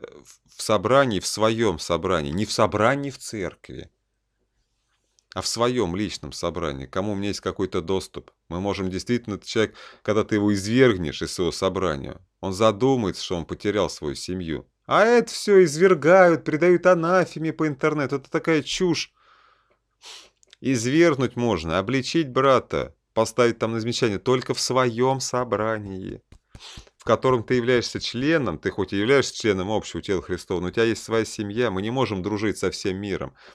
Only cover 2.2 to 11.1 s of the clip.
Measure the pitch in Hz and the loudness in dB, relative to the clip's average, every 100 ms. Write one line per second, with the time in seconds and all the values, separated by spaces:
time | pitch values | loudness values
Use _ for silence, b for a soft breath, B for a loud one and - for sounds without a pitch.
2.2 | 71 85 107 - 107 104 110 139 143 135 | -2 -4 -4 0 0 2 0 0 -6 -10
3.2 | - 107 85 - - 64 - _ _ _ | -12 -8 -8 -10 -18 -16 -16 _ _ _
4.2 | _ _ _ _ _ _ _ _ _ _ | _ _ _ _ _ _ _ _ _ _
5.2 | _ 92 - 113 120 123 92 90 101 - | _ -8 -6 0 0 2 0 -2 -4 -6
6.2 | 71 - 87 82 82 67 67 92 104 98 | -12 -6 -6 -4 -6 -6 -8 -6 -4 -4
7.2 | 101 95 98 90 92 95 82 95 - 73 | -6 -4 -6 -4 -4 -4 -2 -4 -4 -16
8.2 | - _ - 85 101 95 92 92 - 120 | -18 _ -12 -6 -4 -4 -4 -6 -2 -4
9.2 | - 98 - 117 104 B B B - 107 | -4 -10 -4 -2 -2 B B B -2 0
10.2 | 101 107 104 101 98 123 131 95 78 | 2 2 2 0 2 4 6 4 -2